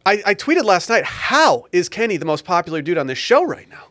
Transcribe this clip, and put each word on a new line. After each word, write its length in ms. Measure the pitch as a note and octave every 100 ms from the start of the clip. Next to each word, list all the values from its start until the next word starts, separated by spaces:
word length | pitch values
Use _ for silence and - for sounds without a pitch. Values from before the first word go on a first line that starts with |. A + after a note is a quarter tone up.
I, 160 | F#3 G#3 G3+
I 80 |
tweeted 300 | G3+ - E4+
last 240 | G#3+ F3+ -
night, 160 | A3+
"How 600 | - - - C4+ - C3+ -
is 180 | F3+ F3
Kenny 280 | - A3+ F3+
the 80 |
most 200 | D#3+ D#3
popular 380 | - F3 F3 D#3+
dude 160 | D3 E3+
on 80 | C#3
this 120 | B2+
show 260 | - B3+
right 240 | F4 - -
now?" 160 | - -